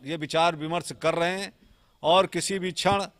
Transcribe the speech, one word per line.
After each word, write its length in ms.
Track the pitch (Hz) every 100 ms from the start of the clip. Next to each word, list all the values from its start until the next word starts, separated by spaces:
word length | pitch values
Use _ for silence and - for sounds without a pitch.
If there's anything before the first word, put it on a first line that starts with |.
ये 120 | 131 160
विचार 400 | 151 160 170 160
विमर्श 360 | 156 170 - 127
कर 120 | 156
रहे 160 | 165 170
हैं 220 | 190 190 _ _ _ _ _
और 240 | 143 180 190
किसी 320 | 175 - 196
भी 140 | 180
क्षण 320 | - 185 202 190